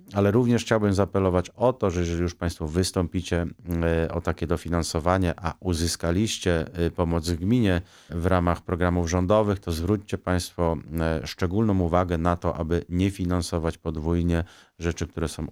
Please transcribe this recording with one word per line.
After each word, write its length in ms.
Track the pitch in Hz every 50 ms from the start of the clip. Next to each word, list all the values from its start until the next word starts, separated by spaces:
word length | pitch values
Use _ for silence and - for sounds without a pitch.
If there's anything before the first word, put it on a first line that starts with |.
| - - -
ale 180 | 104 101 101
również 300 | 101 123 123 120 120 107 -
chciałbym 300 | - 117 110 104 104 95
zaapelować 560 | 95 98 - - 98 95 92 87 90 87 -
o 240 | - - 120 127 127
to, 160 | - 104 95
że 80 | 85 87
jeżeli 220 | 87 85 85 85
już 140 | 87 85 -
państwo 320 | - 87 85 - - 82
wystąpicie, 800 | 76 78 90 92 - - 95 85 80 - 92 85 - 87 85 85 - - - - 87 85 85 82
e, 280 | 82 82 82 82 73
o 100 | 73 85
takie 260 | - 85 80 - 85
dofinansowanie, 840 | 78 85 78 - 82 85 85 78 - - 82 76 90 92 95 92 85 -
a 160 | - - 82 - -
uzyskaliście, 1080 | - 92 85 80 85 85 - - 85 85 85 98 113 107 - - - 92 85 82 76 - -
e, 180 | 87 85 82
pomoc 380 | - 92 87 82 85 85 78 87
w 60 | 87
gminie 460 | 78 87 101 120 127 110 95 87 85 92 - - - - -
w 160 | 78 85 82
ramach 360 | 90 92 90 85 87 85 -
programów 480 | - - 90 80 90 87 87 87 85 82
rządowych, 500 | 90 90 90 90 107 107 107 104 98 98
to 120 | - 87
zwróćcie 460 | 82 80 85 92 107 104 104 - 98
państwo, 600 | - - 90 90 87 - - - - 85 82 82 67 - - 80 82
e, 280 | 80 80 80 69 -
szczególną 520 | - - - 95 85 92 107 117 107 98 95
uwagę 380 | 87 82 85 90 92 85 87
na 180 | 80 82 87 87
to, 180 | 85 - 85 -
aby 280 | - 80 78 87 85 - -
nie 220 | 85 90 95 101
finansować 640 | 98 - 90 87 90 87 82 - 92 85 80 82 -
podwójnie 680 | - - 82 78 78 76 82 87 87 85 85 85 82 82 - - - - _ _ -
rzeczy, 280 | 80 85 80 - 85
które 200 | 85 - 85 82
są 200 | 76 - - 78 -